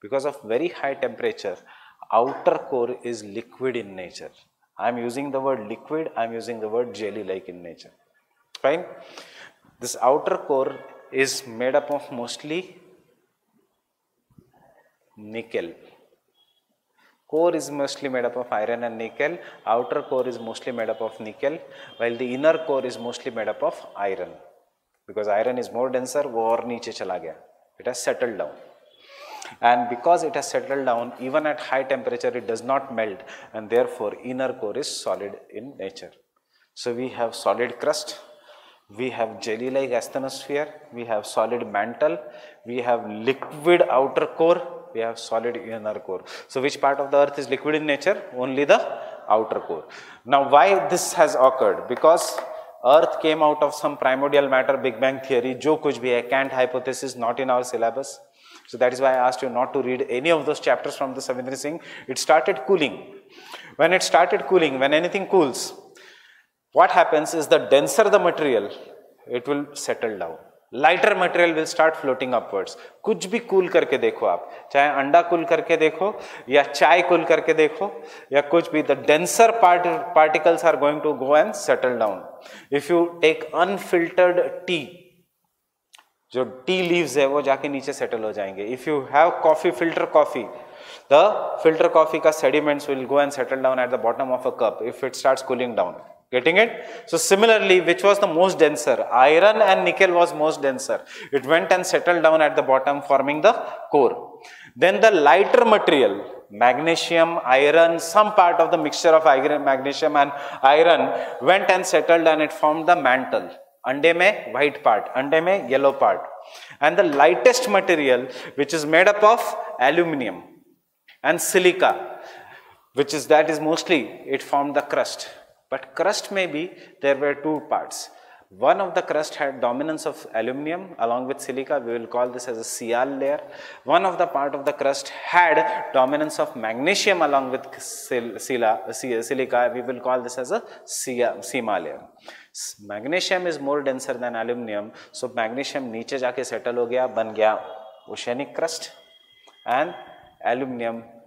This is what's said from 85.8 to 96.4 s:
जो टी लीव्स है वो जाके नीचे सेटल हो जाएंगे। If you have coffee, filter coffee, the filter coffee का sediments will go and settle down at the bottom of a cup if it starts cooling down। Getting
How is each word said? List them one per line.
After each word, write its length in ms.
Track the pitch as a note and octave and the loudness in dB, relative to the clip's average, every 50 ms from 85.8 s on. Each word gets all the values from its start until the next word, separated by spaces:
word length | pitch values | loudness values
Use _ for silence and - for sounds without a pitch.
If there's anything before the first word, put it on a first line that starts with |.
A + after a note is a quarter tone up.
| _ _ - - _ _ _ _ _ _ - | _ _ -20 -20 _ _ _ _ _ _ -6
जो 120 | B2 B2+ A2 - - - | -4 -4 -4 -6 -8 -4
टी 140 | - F#3 F#3 F#3 | -2 -2 0 0
लीव्स 340 | E3+ E3+ F3 E3 C#3 B2 | 0 0 0 0 0 2
है 100 | D3 C#3 | 2 2
वो 160 | C3+ C#3 D3 C3+ | 2 2 0 2
जाके 260 | C3+ C3+ C3 - D3 | 0 0 0 -2 -4
नीचे 240 | C#3 C3+ B2+ D3 C3+ | -6 -6 -6 -8 -6
सेटल 320 | - C3 G#2+ B2 A2+ A2 | -6 -6 -4 -4 -4 -4
हो 80 | G#2+ G2 | -4 -4
जाएंगे। 340 | G#2 G2 F#2+ F#2+ F#2+ G2+ A2 B2+ | -6 -6 -8 -8 -8 -8 -8 -8
If 120 | B2+ - D#3+ | -6 -4 -4
you 100 | D3+ C#3+ C3 A#2+ C3+ | -2 -2 -4 0 2
have 160 | C#3+ D#3+ F3 E3+ - - | 4 4 4 2 2 2
coffee, 260 | D#3+ D#3 D#3 - F3+ E3+ - | 2 2 4 2 -2 -2 0
filter 280 | F3 E3 D#3+ E3 E3+ E3+ - | -2 -2 0 -2 -4 2 4
coffee, 280 | D#3 D3 C#3+ - C3+ G#2+ - - - - - - - - - - - - _ C#3 | 4 2 4 0 -6 -8 -8 -12 -16 -20 -20 -20 -20 -20 -20 -20 -20 0 _ 6
the 100 | D3+ F3+ G#3+ G#3+ - - - - - - | 8 8 6 4 0 -4 -6 -8 2 2
filter 280 | D#3+ D#3 D#3 E3+ E3 D#3+ | 2 4 4 2 4 6
coffee 260 | D#3+ D#3 D#3 F3 D#3 D3+ | 4 4 4 2 2 2
का 80 | D#3+ D#3 - | 2 2 4
sediments 480 | - C3 C#3+ D3+ D3 D3+ C#3+ C#3+ - - | 2 2 2 2 2 2 0 -2 -2 -4
will 180 | C#3 C3 B2+ A#2+ C#3 | -4 -4 -4 0 2
go 100 | C#3+ C#3+ | 2 2
and 140 | C#3 C#3 C3+ | 2 0 -4
settle 240 | B2 - C3+ C3+ C3 | -4 -4 -2 0 0
down 160 | C3 C3 B2+ | 0 2 2
at 160 | B2 A#2+ B2+ | 0 -2 -2
the 80 | A#2+ A2 | 0 0
bottom 300 | A#2 A#2 - C3+ B2+ B2+ B2 | -2 0 0 -2 -2 -2 -2
of 140 | - B2+ A#2+ | -2 -4 -2
a 40 | - B2 | 0 0
cup 180 | G#2+ - - A2 A#2+ A#2+ | 0 0 -2 -6 -8 -6
if 120 | - - | -6 -8
it 180 | C3 - - - | -8 -8 0 2
starts 200 | C3+ C3+ C3+ - | 2 2 2 0
cooling 340 | - C3 A#2+ B2+ A#2+ A2+ | -4 -4 -2 -2 -2 -2
down। 180 | G2+ F#2 F2+ D#2+ - - - - _ _ _ B2+ | -2 -2 -2 -4 -10 -18 -20 -20 _ _ _ -4
Getting 240 | B2 | 0